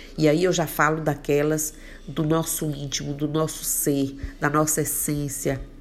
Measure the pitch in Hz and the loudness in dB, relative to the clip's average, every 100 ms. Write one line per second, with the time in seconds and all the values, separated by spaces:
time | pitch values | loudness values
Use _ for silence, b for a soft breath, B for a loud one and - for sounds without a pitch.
0 | B - 151 147 180 175 151 - 151 160 | B 2 4 6 4 4 0 4 4 4
1 | 151 139 - 143 147 156 151 B B B | 0 -2 2 2 2 0 -2 B B B
2 | - 139 156 165 160 - 156 139 143 - | -8 -2 2 2 0 -2 -4 -4 -6 -6
3 | 143 143 147 151 156 - - - - 139 | -6 -4 -2 0 -2 -2 -4 0 2 2
4 | 135 - B - 151 151 156 - 147 - | 0 -2 B -2 0 2 2 2 0 -2
5 | - 147 143 131 170 135 - - | -2 -2 -2 -2 -2 -2 -6 -14